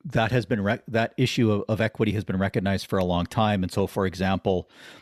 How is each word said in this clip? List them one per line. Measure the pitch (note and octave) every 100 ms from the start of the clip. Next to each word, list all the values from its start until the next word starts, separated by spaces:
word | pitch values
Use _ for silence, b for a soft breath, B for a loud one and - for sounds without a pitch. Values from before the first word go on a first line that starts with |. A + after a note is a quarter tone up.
that | D3+ A#2+ A2
has | B2+ G2
been | A2+
rec-, | G2 A#2+ -
that | A2+ A2+ -
issue | B2+ - A2
of, | G#2 -
of | A2
equity | A2 - G#2+
has | G2+
been | F#2 F#2+
recognized | G2 A#2 F#2+ G2 -
for | G2
a | F2+
long | F2 F2
time. | - G#2+ G2+
And | F#2
so, | - F#2+
for | G#2 F#2+
example, | F#2 F#2+ F#2+ G#2 F2+ - B B B